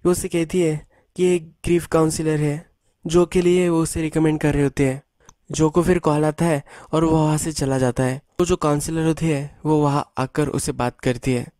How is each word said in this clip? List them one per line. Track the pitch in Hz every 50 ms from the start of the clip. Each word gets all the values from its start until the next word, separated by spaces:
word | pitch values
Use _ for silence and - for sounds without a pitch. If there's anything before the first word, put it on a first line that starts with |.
| _
वो | 170
उसे | 180 - - 185
कहती | - 170 165 156 - 185
है | 175 160 151 151 - _ _ _ _ _ _
कि | - 180
एक | 180 180 175 160 165 _ _ -
ग्रीफ | 165 175 170 156 -
काउंसलर | - 160 160 156 156 - 160 156 156 147
है, | 151 147 143 156 170 _ _ _ _ _ _ _ _
जो | 170 160 175 175
के | 170 - 185
लिए | 175 175 180 180 180 175
वो | 165 165
उसे | 165 - - 170
रिकमेंड | 160 151 - 160 160 156 151 151
कर | - 147 143
रहे | 143
होते | 143 135 - - 143
हैं। | 135 131 139 _ _ _ _ _ - _ _ _ _
जो | - 139 160 156
को | 151 180
फिर | 165 175 185 175
कॉल | - 156 147 147 151
आता | 156 151 - 165
है | 170 156 143 - - - - - -
और | - 156 165
वो | 160
वहाँ | 160 160 156 156 151 151
से | - 170
चला | - - 147 135 135 131
जाता | 131 123 117 -
है। | 131 127 127 143 _ _ _ -
तो | 180
जो | 170 180 -
काउंसलर | - 151 147 147 147 - 160 160 160
होती | 160 160 151 165
है, | 165 151 139 143 143 - - -
वो | 151 156 151
वहाँ | 147 143 139 147 - _ _ -
आकर | 131 131 _ - 147 143
उसे | - 135 - -
बात | 131 123 123 123 - _
करती | - 131 123 120 - 135
है। | 127 120 123 - _ _